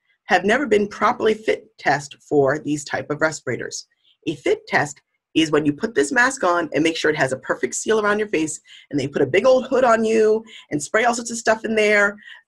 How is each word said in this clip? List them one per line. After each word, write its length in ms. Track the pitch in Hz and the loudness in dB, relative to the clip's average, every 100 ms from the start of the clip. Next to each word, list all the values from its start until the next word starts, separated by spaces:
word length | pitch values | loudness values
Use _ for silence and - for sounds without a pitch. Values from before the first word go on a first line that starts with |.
| _ _ - | _ _ 0
have 180 | 185 | 0
never 220 | 196 247 285 | 2 0 2
been 200 | 208 208 | 2 0
properly 480 | - 214 - 220 | 0 -2 0 0
fit 420 | 214 - - - - | 0 -2 -4 -6 -6
test 380 | 180 143 147 - | -2 -2 -4 -16
for 380 | _ 151 135 151 | _ 2 2 2
these 240 | 147 147 | -2 -6
type 260 | - - 113 | -4 -8 -6
of 100 | 147 | -2
respirators. 680 | 156 151 - 110 - - - _ _ _ - | -2 -2 -6 -8 -8 -12 -14 _ _ _ -8
A 80 | 156 | -4
fit 300 | - 427 - | -2 -2 0
test 320 | - 147 - _ _ _ | -2 -2 -6 _ _ _
is 160 | 156 160 | -2 2
when 160 | 151 151 | 2 0
you 60 | |
put 220 | 143 226 | -2 -4
this 180 | 226 143 | -2 0
mask 320 | 240 247 254 | 2 0 0
on 260 | 185 175 165 | 0 0 0
and 120 | - | 0
make 120 | 165 160 | 0 0
sure 140 | 165 | -2
it 60 | 151 | 0
has 160 | 131 | -2
a 60 | 135 | -2
perfect 360 | - - - | -6 -4 -4
seal 260 | - - 220 | -4 -2 0
around 180 | 208 208 | 2 -2
your 100 | 214 | -2
face, 320 | 156 156 - - - - | -2 -4 -6 -16 -20 -8
and 100 | 143 | -4
they 80 | - | -4
put 140 | - | -2
a 40 | 147 | 0
big 200 | 175 254 | 2 4
old 200 | 262 - | 2 2
hood 160 | 254 | 0
on 220 | 254 226 | 2 2
you 400 | 220 220 214 220 226 - - | 2 2 2 2 -4 -16 -8
and 120 | 147 | -8
spray 220 | - 214 | -2 0
all 100 | 240 | 0
sorts 160 | 240 233 | -2 -6
of 80 | 233 | -4
stuff 260 | - 220 | 0 0
in 100 | 214 | 0
there 420 | 220 214 208 202 208 - - | 0 4 4 2 -2 -14 -20